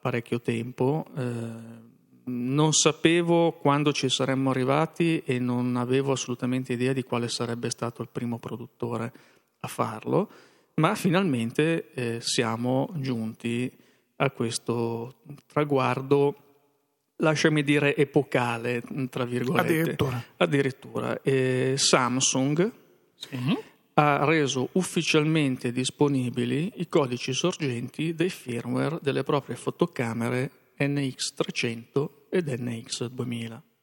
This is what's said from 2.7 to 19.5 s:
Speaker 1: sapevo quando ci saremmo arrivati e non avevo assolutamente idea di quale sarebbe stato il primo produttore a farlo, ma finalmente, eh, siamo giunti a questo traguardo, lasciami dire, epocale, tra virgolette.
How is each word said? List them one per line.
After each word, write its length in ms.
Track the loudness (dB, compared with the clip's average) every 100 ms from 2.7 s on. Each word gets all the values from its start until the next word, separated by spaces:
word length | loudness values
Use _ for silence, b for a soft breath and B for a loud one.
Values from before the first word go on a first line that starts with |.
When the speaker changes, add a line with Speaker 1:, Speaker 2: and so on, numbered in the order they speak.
Speaker 1:
sapevo 800 | 6 4 4 4 4 4 4 4
quando 400 | 2 2 4 4
ci 160 | 2 0
saremmo 420 | 0 0 2 2
arrivati 720 | 2 2 2 2 0 2 2
e 140 | 0 -2
non 340 | 0 0 0 -2
avevo 360 | 2 2 2
assolutamente 640 | -2 -2 -4 -2 -2 -2
idea 180 | -2 0
di 100 | -2
quale 260 | -2 -2 -2
sarebbe 420 | -4 -4 -4 -4
stato 320 | -4 -6 -6
il 60 | -10
primo 280 | -6 -6 -6
produttore 760 | -8 -10 -12 _ -6 -4 -6 -10 B B B _
a 80 | -12
farlo, 600 | -4 -4 -4 -2 0 0 B B B B
ma 200 | 0 0
finalmente, 960 | 2 2 2 2 0 0 0 2 0 -4
eh, 260 | -6 -4 -4
siamo 680 | -4 0 0 0 0 0 -2
giunti 760 | -4 -4 -4 -6 -6 -4 -4 -4 -8 b b b _
a 140 | -4
questo 840 | -2 -4 -4 -4 -2 -2 -4 -10 -16 -20 -20 _
traguardo, 920 | -2 2 2 2 -2 2 4 4 0 _ _ _ _ _ _ _ _
lasciami 460 | 2 4 4 4
dire, 320 | 4 4 4 2
epocale, 880 | 4 4 2 0 0 -2 -2 -4 -4 -6 -4
tra 140 | -4
virgolette. 560 | -2 -2 0